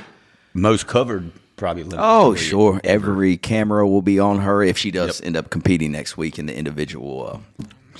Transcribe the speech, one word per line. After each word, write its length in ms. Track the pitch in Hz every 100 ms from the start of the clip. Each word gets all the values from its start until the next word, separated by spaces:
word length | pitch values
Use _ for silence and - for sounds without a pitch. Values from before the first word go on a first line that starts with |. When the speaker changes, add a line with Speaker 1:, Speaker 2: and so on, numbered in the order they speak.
| - _ _ _ _ 87
Speaker 1:
most 320 | 110 107 -
covered, 440 | 123 123 98 82 - _ -
probably, 260 | 92 82
Olympic 160 | 80 -
Speaker 2:
Oh, 320 | 214 226 147
Speaker 1:
story 40 | 85 80
Speaker 2:
sure. 320 | 98 107 95
Speaker 1:
ever. 220 | 92 104 101
Speaker 2:
Every 260 | 98 95 87
camera 500 | - 110 107 104 101
will 140 | 98
be 180 | 95 98
on 200 | 101 101
her 240 | 98 101
if 140 | 95 -
she 100 | 104
does 300 | 90 87 -
Speaker 1:
Yep. 80 | 87
Speaker 2:
end 100 | 82
up 120 | -
competing 400 | 82 95 85 78
next 260 | 73 - -
week 220 | 80 -
in 80 | 76
the 100 | 62
individual, 840 | 76 73 73 64 69 65 57 - - -
uh, 40 | - - _ -